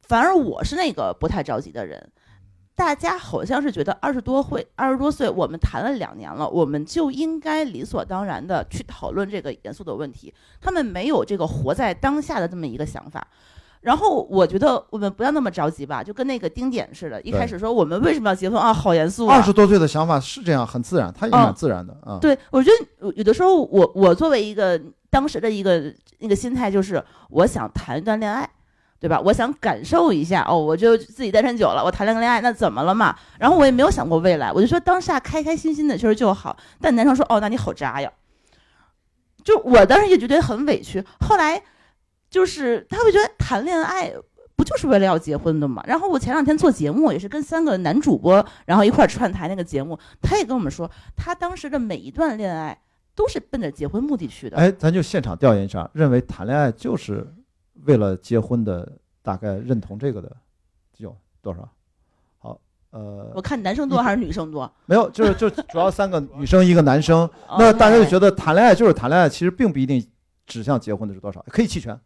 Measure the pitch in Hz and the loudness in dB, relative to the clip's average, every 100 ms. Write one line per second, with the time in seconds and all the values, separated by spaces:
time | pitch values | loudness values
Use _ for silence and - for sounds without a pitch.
0 | _ 233 294 381 240 123 - 302 349 185 | _ 2 4 2 0 -4 -6 -4 -4 -2
1 | 101 87 160 190 143 117 131 95 95 58 | -6 -4 -4 -4 -4 -6 -8 -12 -12 -14
2 | 50 _ _ _ _ _ _ - 359 294 | -20 _ _ _ _ _ _ -4 -4 -2
3 | 339 359 - 104 - 269 285 190 147 - | -4 -8 -8 -8 -4 -4 -4 -4 -6 -4
4 | 277 254 226 269 277 294 - - 262 262 | -4 -6 -4 -4 -2 -6 -10 -6 -2 -2
5 | 285 285 240 180 160 165 - 120 220 269 | -2 -2 -4 -2 -4 -2 -4 -4 -6 -6
6 | 175 53 90 85 151 - 156 147 151 330 | -8 -12 -16 -8 -4 0 0 -2 -6 -4
7 | 311 254 320 320 311 311 302 180 190 202 | -4 -4 -6 -6 -6 -4 -4 -8 -10 -8
8 | - 185 202 127 151 175 98 180 - - | -6 -6 -6 -8 -4 -6 -4 -12 -14 -12
9 | - - 196 202 147 123 101 139 170 107 | -8 -6 -6 -8 -10 -12 -14 -16 -12 -10
10 | 147 117 - _ _ - 359 359 247 180 | -10 -14 -20 _ _ -10 -6 -4 -4 -6
11 | 226 277 - 202 160 143 139 175 233 175 | -2 -2 -2 -4 -4 -4 -4 -2 -2 -2
12 | 269 294 294 285 170 180 156 110 151 143 | -4 -4 -4 -6 -6 -6 -10 -8 -10 -10
13 | - - - _ _ - _ _ 196 - | -16 -18 -18 _ _ -20 _ _ -2 0
14 | 427 294 - 190 175 190 285 247 - 220 | 2 0 -2 2 2 2 0 0 -4 -6
15 | 202 190 247 302 240 175 156 160 139 139 | -6 -2 -2 0 -2 -2 -4 -4 -10 -10
16 | 139 208 262 254 185 - 254 240 - - | -10 -8 -6 -4 -6 -6 -6 -6 -10 -12
17 | 156 110 - 101 92 175 220 233 160 170 | -14 -12 -6 -4 -4 -6 -4 0 0 0
18 | 311 302 214 185 185 220 233 220 151 170 | 0 0 -2 -2 -2 0 2 2 2 2
19 | 160 196 226 262 196 202 202 202 156 151 | 2 -2 4 6 6 6 6 6 4 0
20 | 165 151 131 - 190 143 117 123 120 180 | 0 0 -2 -10 -2 -2 -2 -6 -4 -2
21 | 98 - 220 247 220 98 151 92 90 143 | -2 -4 0 4 4 2 -4 -4 -8 -18
22 | - 101 311 269 - 262 262 453 339 _ | -14 -2 2 0 0 2 6 4 4 _
23 | 202 - 208 - 359 370 262 196 175 - | -10 -4 0 2 4 4 2 4 2 4
24 | 190 185 320 269 208 208 196 170 143 _ | 4 4 2 2 0 -2 0 0 -4 _
25 | _ - 285 - 220 214 196 170 147 - | _ -2 0 -4 -4 -2 0 0 -2 -14
26 | _ _ 220 202 247 254 233 196 190 175 | _ _ -2 -2 -2 -4 -2 -2 -2 -4
27 | - _ _ 143 175 165 113 - - 135 | -6 _ _ 2 2 0 -8 -8 -8 -8
28 | 196 214 214 220 294 _ _ _ _ _ | -4 -4 -4 -6 -8 _ _ _ _ _
29 | 165 156 190 208 240 285 220 120 147 339 | -4 0 2 2 0 -4 -4 -4 -2 2
30 | 339 180 160 185 123 165 156 160 226 226 | 4 2 0 0 0 0 0 2 4 4
31 | 226 220 247 190 254 240 180 120 117 - | 0 -10 0 2 2 2 0 2 -2 0
32 | 208 226 233 233 240 233 196 107 156 202 | -2 0 2 2 0 0 -2 0 0 2
33 | 202 - - - 240 349 277 247 294 381 | 2 0 -12 -2 2 6 6 6 2 2
34 | - 165 180 160 117 170 226 349 349 370 | 0 2 2 2 0 2 2 2 0 0
35 | 349 302 - 311 302 320 320 294 302 214 | 0 -4 -4 -6 -4 -4 -4 -2 -2 0
36 | 226 214 233 196 - - - _ 311 240 | 0 2 2 -2 -6 -14 -16 _ 0 4
37 | 254 262 285 220 208 240 - - 139 127 | 4 4 2 2 0 -4 -6 -6 -6 -6
38 | 139 _ _ _ _ _ _ _ _ _ | -8 _ _ _ _ _ _ _ _ _
39 | _ _ _ _ - 427 - 247 294 277 | _ _ _ _ 2 2 6 6 8 6
40 | 415 370 226 285 320 220 294 - - 190 | 6 4 4 2 2 -2 -2 -2 -4 -10
41 | 190 _ - 415 311 339 - _ _ _ | -10 _ 0 2 2 -2 -8 _ _ _
42 | _ _ _ 359 370 311 262 - - 392 | _ _ _ 0 0 0 -2 -2 -4 0
43 | 466 381 427 _ - 220 277 349 320 370 | 4 4 2 _ -4 -4 -2 -2 -2 -4
44 | 359 - - _ _ - 269 622 311 208 | -6 -10 -18 _ _ -4 -2 -2 2 4
45 | 190 170 165 147 165 156 147 120 - 311 | 4 2 -2 -4 -2 0 -2 -4 -4 -2
46 | 381 302 240 285 277 311 359 233 147 202 | 0 -2 -2 -2 0 4 4 2 -2 0
47 | 311 147 202 294 294 330 320 190 175 196 | 0 0 -6 -10 -6 -2 0 0 0 0
48 | 294 175 165 190 202 - - 180 202 - | 2 2 4 4 4 -8 0 2 4 4
49 | 269 - 233 185 165 190 175 139 139 165 | 2 2 -4 -4 -8 -8 -6 -6 -6 -12
50 | - _ - 415 330 254 185 - 165 - | -16 _ -2 0 -2 -4 -4 -6 -12 -12
51 | - - - 349 349 359 294 277 226 165 | -20 -14 -8 -6 -8 -10 -8 -6 -6 -8
52 | 127 135 320 214 202 165 156 107 _ _ | -12 -4 -4 -2 -6 -6 -10 -12 _ _
53 | _ - 440 - - 262 170 139 143 202 | _ -4 -4 -4 -10 -8 -8 -8 -6 -6
54 | 277 277 156 - 123 - 170 190 156 180 | -4 -4 -6 -12 -10 2 2 2 -2 0
55 | 160 190 117 85 139 107 98 98 82 151 | -2 -4 -4 0 2 2 0 -6 -8 -2
56 | 156 123 123 - 98 139 143 113 240 220 | 2 2 -2 -10 -4 0 0 -2 -6 -6
57 | - 104 - 165 254 _ _ _ 143 131 | -6 -8 -10 -18 _ _ _ _ 0 2
58 | 101 92 - 117 110 120 107 90 - - | 2 -4 -2 -4 -2 -4 -4 -6 -10 -20
59 | _ _ - 95 104 98 120 123 - 101 | _ _ -10 -8 -6 -8 -4 -6 -6 -8
60 | 139 107 90 - _ _ _ _ _ _ | -8 -8 -12 -20 _ _ _ _ _ _
61 | 107 101 _ _ 107 87 - _ _ _ | -20 -20 _ _ -12 -12 -14 _ _ _
62 | _ _ _ _ - - _ _ _ 113 | _ _ _ _ -20 -20 _ _ _ -18
63 | 104 101 107 120 190 269 185 226 285 262 | -16 -16 -14 -12 -8 -6 -4 -4 -2 0
64 | 247 302 190 175 160 151 127 _ - 190 | 0 -2 -4 -8 -8 -10 -12 _ 2 2
65 | 220 156 214 190 220 - - 170 185 185 | 2 2 0 2 -2 -2 -8 0 0 0
66 | 196 180 139 - 139 185 185 175 147 135 | -2 -2 -6 -8 2 6 6 6 6 4
67 | 151 165 170 - - 185 226 220 214 233 | 4 2 2 -4 -8 6 6 8 8 8
68 | 190 180 196 190 - 165 240 185 226 160 | 6 6 4 4 0 4 6 6 4 2
69 | 123 165 165 - 175 180 233 139 131 135 | 2 2 2 2 -4 0 -2 0 0 0
70 | 107 _ _ _ _ 117 110 135 107 104 | -4 _ _ _ _ -10 -4 -4 -2 -6
71 | 107 95 101 92 - - 226 180 117 113 | -8 -12 -14 -14 -8 -2 -2 -4 -10 -16